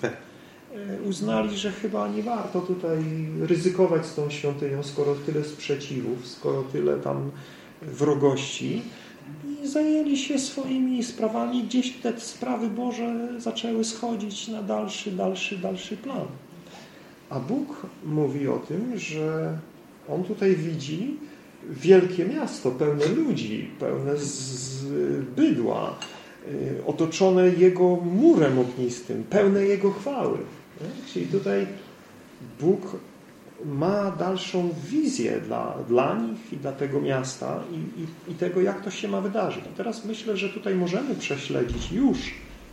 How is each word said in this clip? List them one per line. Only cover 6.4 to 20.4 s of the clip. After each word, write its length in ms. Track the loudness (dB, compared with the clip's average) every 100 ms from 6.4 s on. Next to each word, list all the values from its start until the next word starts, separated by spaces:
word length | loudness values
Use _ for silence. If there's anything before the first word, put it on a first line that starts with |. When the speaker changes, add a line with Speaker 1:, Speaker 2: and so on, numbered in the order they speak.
| -2 -2
Speaker 2:
tyle 340 | -2 0 2 2
tam 340 | 0 -2 -4 -8 -14 -18 -20 -16
wrogości. 1000 | -10 0 2 6 4 4 -2 -4 -4 -4 -6 -14 -18 -18 -16 -12 -10 -8
I 40 | -2
zajęli 500 | 0 2 2 2 0
się 220 | 0 -2
swoimi 640 | -2 -4 -2 0 2 0
sprawami, 600 | -2 -2 0 0 0 0
gdzieś 280 | 0 0 0
te 260 | -2 -4 -4
sprawy 480 | -8 -6 -4 -2 -2
Boże 600 | -2 -4 -2 -4 -4 -4 -6
zaczęły 460 | -4 -4 -2 0
schodzić 640 | 0 -2 -4 -2 -4 -6 -8
na 160 | -6
dalszy, 480 | -2 -2 -2 -4 -4
dalszy, 460 | 0 0 0 -4 -4
dalszy 400 | -4 -4 -8 -10
plan. 280 | -6 -6 -6 -10 -18 -20 -20 -20 -20 -20 -20 -20 -8
A 100 | -6
Bóg 460 | -2 -2 -4 -8 -14 -10 -4
mówi 420 | 0 0 0 0
o 100 | -2
tym, 340 | -2 -4 -4 -4
że 580 | -6 -2 -2 -2 -2 -4 -10 -18 -20 -16 -6
On 140 | -4
tutaj 320 | -2 2